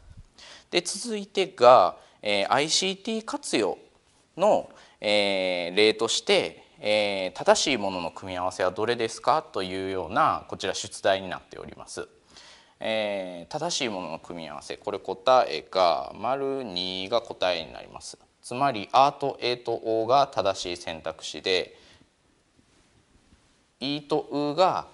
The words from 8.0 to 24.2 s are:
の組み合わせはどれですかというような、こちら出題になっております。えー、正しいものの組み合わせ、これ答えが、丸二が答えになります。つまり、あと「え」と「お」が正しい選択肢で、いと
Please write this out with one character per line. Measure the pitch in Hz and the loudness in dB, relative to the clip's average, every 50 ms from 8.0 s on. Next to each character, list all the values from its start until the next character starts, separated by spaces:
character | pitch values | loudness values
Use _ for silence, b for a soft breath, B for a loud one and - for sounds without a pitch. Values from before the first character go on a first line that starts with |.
の | 85 80 | -6 -6
組 | - - - 95 | -8 -10 -10 -8
み | 92 90 | -6 -4
合 | 90 | -4
わ | 92 | -4
せ | - - 95 | -2 -2 -2
は | 92 | -2
ど | 90 104 107 | 0 0 -2
れ | 113 120 | -2 -2
で | 117 113 113 | -2 -2 -4
す | - - | -6 -4
か | - 127 135 156 | 0 0 0 0
と | 156 - - 107 | -2 -4 -6 -6
い | 95 92 92 95 95 95 | -6 -4 -4 -4 -4 -4
う | |
よ | 95 92 85 78 | -4 -4 -4 -2
う | |
な、 | 104 143 160 131 90 80 - - | 0 0 2 2 0 -2 -6 -10
こ | 104 | -10
ち | 92 - | -6 -4
ら | 95 90 | -4 -4
出 | - - 104 - - | -6 -8 -10 -8 -2
題 | - 104 95 95 | 0 0 2 0
に | 95 90 | -2 -6
な | 80 69 | -10 -12
っ | |
て | - _ - - | -12 _ -18 -16
お | - | -16
り | - - | -16 -18
ま | - - | -18 -18
す。 | - - 90 - - _ _ _ B B B B B B B B B B B | -14 -12 -12 -12 -14 _ _ _ B B B B B B B B B B B
え | - 110 110 110 107 104 101 98 92 90 90 87 85 - | -6 -4 -2 -2 -2 -2 -4 -4 -6 -8 -10 -12 -12 -10
ー、 | |
正 | - 151 156 175 170 | -8 -8 -6 -4 -4
し | - 143 | -4 -4
い | 113 | -4
も | 101 92 | -4 -6
の | 90 78 | -8 -8
の | 80 80 | -10 -12
組 | - - 87 85 | -12 -12 -12 -12
み | 80 76 | -12 -12
合 | 73 | -14
わ | 71 | -12
せ、 | - - 73 | -12 -12 -12
こ | - - 104 | -10 -8 -6
れ | 101 95 | -6 -6
答 | - - 92 - - 131 127 127 113 - | -6 -8 -8 -2 2 4 6 6 4 2
え | 78 76 - - | -2 -6 -8 -2
が、 | - 95 92 87 78 65 69 - - | 2 4 4 4 4 0 -2 -8 -10
丸 | 92 104 120 135 139 139 135 135 135 127 | -8 -4 -4 -4 -2 -4 -4 -4 -6 -6
二 | 107 90 90 92 92 92 95 95 98 | -6 -6 -6 -6 -6 -6 -6 -4 -2
が | 120 113 | -2 -2
答 | - - - - 95 90 90 | -2 -4 -6 -2 0 0 0
え | 85 80 | -2 -4
に | 71 | -8
な | 60 - | -14 -16
り | - - | -16 -16
ま | - - | -18 -16
す。 | - - - - _ _ _ _ | -16 -16 -18 -18 _ _ _ _
つ | - - 120 | -14 -10 -4
ま | 127 143 135 | -2 0 0
り、 | 120 104 95 - | -2 -2 -4 2
あ | - 127 135 143 | 4 4 6 4
と | 143 - 147 135 - - | 4 0 -4 -6 -4 -2
「え」 | 120 120 120 | -2 -2 -2
と | 120 - 117 | -2 -4 -4
「お」 | 117 - - 113 110 113 113 | -4 -4 -2 -2 0 0 2
が | 113 131 143 135 - | 4 4 4 4 2
正 | - 113 95 98 95 - | 0 0 0 0 0 -2
し | - 90 87 | -4 -6 -8
い | |
選 | - - 87 82 80 | -6 -6 -8 -10 -8
択 | - 80 78 - - | -8 -10 -10 -10 -10
肢 | - - 78 | -12 -10 -4
で、 | - 95 92 87 - - - b b b b b b b _ _ _ _ _ _ _ _ _ _ _ _ _ _ _ _ _ _ _ _ _ _ _ _ _ _ _ _ _ _ _ _ _ - | -2 0 2 2 0 -2 -8 b b b b b b b _ _ _ _ _ _ _ _ _ _ _ _ _ _ _ _ _ _ _ _ _ _ _ _ _ _ _ _ _ _ _ _ _ -10
い | 123 139 147 151 | -6 -6 -6 -6
と | 147 - 156 147 | -4 -2 -2 -2